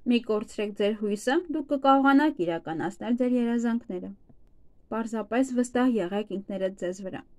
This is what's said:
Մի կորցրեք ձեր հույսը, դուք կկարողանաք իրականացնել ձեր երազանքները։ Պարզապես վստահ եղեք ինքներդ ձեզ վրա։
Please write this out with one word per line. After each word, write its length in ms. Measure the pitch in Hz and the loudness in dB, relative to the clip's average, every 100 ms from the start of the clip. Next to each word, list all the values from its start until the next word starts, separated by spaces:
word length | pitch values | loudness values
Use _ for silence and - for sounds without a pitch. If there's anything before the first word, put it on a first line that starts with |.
Մի 180 | - 240 | 2 0
կորցրեք 520 | - 214 226 - 208 | 0 -4 -4 -6 -6
ձեր 200 | 202 202 | 0 0
հույսը, 420 | 214 208 208 - 302 | 0 -2 -2 0 0
դուք 220 | 359 311 285 | 0 -6 -2
կկարողանաք 720 | 285 269 269 269 277 302 294 | 0 4 6 6 6 4 0
իրականացնել 760 | 175 170 151 160 165 - 214 240 | -2 -2 -4 -4 -6 -6 -4 0
ձեր 180 | 247 247 | 2 2
երազանքները։ 800 | 233 240 233 233 - 180 185 202 - - - - - - - | 0 0 0 -2 -4 -10 -10 -14 -20 -20 -20 -20 -20 -20 -8
Պարզապես 680 | 220 226 226 208 233 262 | -6 -4 -6 -2 0 0
վստահ 400 | 247 247 247 254 | 0 0 2 2
եղեք 400 | 226 180 202 214 | 2 0 -4 -4
ինքներդ 480 | - - 196 190 190 | -8 -6 -4 -4 -4
ձեզ 220 | 180 190 | -8 -6
վրա։ 240 | 190 - - | -10 -12 -16